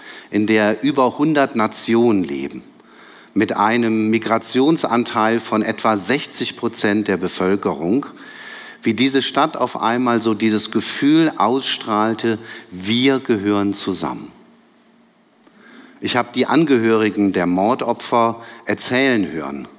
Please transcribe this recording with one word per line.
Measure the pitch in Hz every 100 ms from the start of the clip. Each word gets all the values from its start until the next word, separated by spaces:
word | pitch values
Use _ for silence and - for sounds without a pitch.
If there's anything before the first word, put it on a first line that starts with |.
| - - -
in | 104 104
der | 110 104 110
über | 139 143 127 120
hundert | 151 147 135 117
Nationen | 110 - - 113 120 101 78
leben, | 69 69 - - - - - - - -
mit | - 107 -
einem | 104 120 113 110 110
Migrationsanteil | 113 110 113 - 123 139 165 - 117 120 113 110 113
von | - 107
etwa | 101 110 113 104
sechzig | 92 139 - - 123 -
Prozent | 117 - 107 104 104
der | 92
Bevölkerung, | 90 - 92 101 101 71 85 120 - - - - - - - -
wie | -
diese | 107 135 135
Stadt | - - 156 -
auf | 123 -
einmal | 110 120 127 117
so | 110
dieses | 107 113 107 -
Gefühl | 113 - - 143 156 160 -
ausstrahlte, | 101 131 127 - - 107 110 110 117 110 - - -
wir | 90 95 117 135 135
gehören | 131 110 101 104 101
zusammen. | 98 - 92 69 58 - - - _ _ _ _ _ _ _ _ _ _ _ - - - -
Ich | - 123
habe | 117 -
die | 123
Angehörigen | 135 165 127 113 110 110 107 101
der | 92 87
Mordopfer | 90 101 131 117 117 - 120 113 113 - - -
erzählen | 104 - 127 135 117 85
hören. | 80 69 71 65